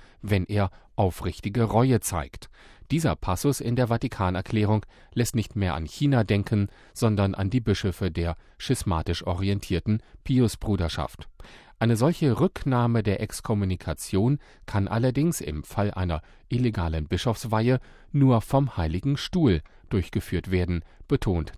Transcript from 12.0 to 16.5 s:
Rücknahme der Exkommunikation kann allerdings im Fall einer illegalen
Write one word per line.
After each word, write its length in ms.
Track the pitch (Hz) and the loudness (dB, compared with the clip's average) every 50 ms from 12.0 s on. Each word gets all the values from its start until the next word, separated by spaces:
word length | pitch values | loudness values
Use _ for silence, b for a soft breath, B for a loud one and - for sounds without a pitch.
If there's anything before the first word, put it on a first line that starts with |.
| 120 160 170 - 165 139 113 - | 4 2 2 2 2 2 4 4
Rücknahme 640 | 151 190 - - - 143 131 120 120 120 117 113 | 2 0 0 -2 -2 0 2 2 2 2 2 2
der 200 | 101 104 95 - | 2 0 0 -2
Exkommunikation 1160 | 110 104 - - - - 113 104 101 92 92 - - 82 78 - - - - 95 104 127 147 b b b b b b | -2 -6 -8 -8 -4 -2 0 0 0 0 -2 -4 -4 -6 -6 -6 -6 -2 0 2 2 2 2 b b b b b b
kann 200 | - - 104 98 | -4 -2 -2 0
allerdings 540 | - 104 113 123 127 120 135 151 175 - - | 0 0 0 0 0 2 2 0 0 0 -4
im 220 | - 76 76 76 71 | -6 -6 -6 -8 -8
Fall 280 | - - - 101 104 | -6 -2 -2 -2 0
einer 300 | - 92 92 87 82 76 b b b b b | -2 -2 -2 -2 -2 -4 b b b b b
illegalen 600 | - | -4